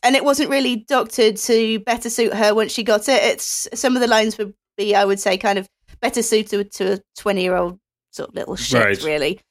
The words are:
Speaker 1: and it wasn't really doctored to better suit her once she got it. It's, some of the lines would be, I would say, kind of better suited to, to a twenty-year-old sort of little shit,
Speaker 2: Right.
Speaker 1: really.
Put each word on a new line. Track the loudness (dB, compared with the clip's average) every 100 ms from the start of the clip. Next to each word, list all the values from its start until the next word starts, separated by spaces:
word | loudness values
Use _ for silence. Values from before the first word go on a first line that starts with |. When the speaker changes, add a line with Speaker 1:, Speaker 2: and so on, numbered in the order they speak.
Speaker 1:
and | 4 2
it | 2
wasn't | 0 2
really | 0 0 -4
doctored | 0 0 0 2 2 2
to | 0 2 2 -2
better | -2 -4 -4
suit | -2 -2
her | 2 2 2
once | 0
she | -2
got | 0 0 2
it. | 2
It's, | 2 -2 -4 -6 -8 -4
some | 0 2
of |
the | 2
lines | 2 2 -4
would | -8 -10 _ -6
be, | 0 2
I | 2
would | 2
say, | 0 0
kind | 0 -2
of | -4 _ _ -6
better | -4 -2
suited | 0 0 0 -4 -4
to, | -4 -4
to |
a | -4 _ -8
twenty-year-old | -2 0 0 0 -2 -6 _ _ _
sort | -14 -12
of | -10
little | -10 -8
shit, | -2 2
Speaker 2:
Right. | 2 0
Speaker 1:
really. | -2 -2 -2 -4 _